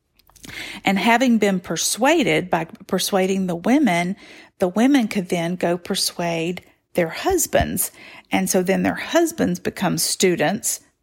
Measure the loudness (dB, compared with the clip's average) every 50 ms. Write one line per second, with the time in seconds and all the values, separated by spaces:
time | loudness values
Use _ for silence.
0 | _ _ _ _ _ _ _ -20 -20 -18 -16 -14 -14 -14 -12 -2 0 0 0 2
1 | 4 4 4 4 4 4 4 4 4 2 0 0 -4 -4 -4 -4 -2 -4 -2 2
2 | 2 4 4 4 2 2 0 0 0 -2 -2 -4 -4 -6 -12 -18 -8 -4 -2 -2
3 | -2 0 0 0 2 2 0 -2 -2 -4 -4 -4 0 2 2 4 4 2 2 0
4 | 0 -2 -4 -8 -12 -20 -20 -20 -20 -16 _ -2 -2 0 2 2 4 4 4 4
5 | 2 0 -2 -4 -4 -2 -2 -2 -2 -4 -2 -2 0 -2 -2 -2 -4 -4 -4 -2
6 | -2 -4 -4 -4 -4 -4 -2 -2 -4 -4 -6 -8 _ _ _ _ _ _ 0 0
7 | 0 0 -2 -4 -2 0 0 0 -2 0 0 0 0 0 -2 -4 -6 -6 -8 -16
8 | -20 -20 -20 -18 -8 -2 -2 0 0 2 0 0 2 2 0 2 0 -2 -2 -4
9 | -6 0 2 2 2 2 0 -2 -2 -2 -2 -4 -6 -8 -6 -2 -2 -2 0 0
10 | -2 -2 0 2 2 2 2 2 0 0 0 -2 -4 -6 -8 -8 _ _ _ _